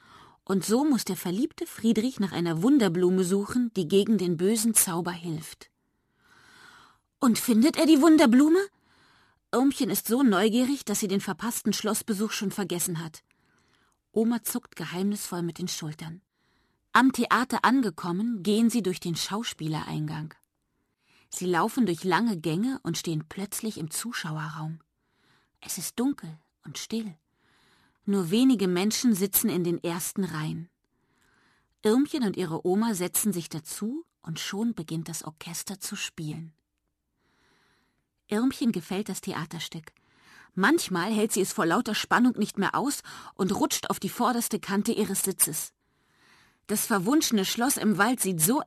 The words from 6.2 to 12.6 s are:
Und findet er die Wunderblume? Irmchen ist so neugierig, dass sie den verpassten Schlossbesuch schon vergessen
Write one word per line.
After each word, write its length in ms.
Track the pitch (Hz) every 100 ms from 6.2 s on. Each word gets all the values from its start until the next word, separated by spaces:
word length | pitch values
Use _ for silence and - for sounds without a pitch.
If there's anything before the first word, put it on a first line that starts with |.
| _ _ _ - - - - _ _ _
Und 200 | 254 214
findet 380 | - 220 285 -
er 100 | 311
die 140 | 311
Wunderblume? 580 | 320 311 285 247 302 349 392 _ _ _ _ _ _ _ _
Irmchen 380 | 233 277 - 220
ist 180 | 202 -
so 140 | 240
neugierig, 640 | 269 180 220 233 254 285 -
dass 140 | 202
sie 80 | 202
den 140 | 196
verpassten 520 | 202 165 226 - 214
Schlossbesuch 580 | 196 214 214 - 196 214
schon 200 | - 196
vergessen 520 | -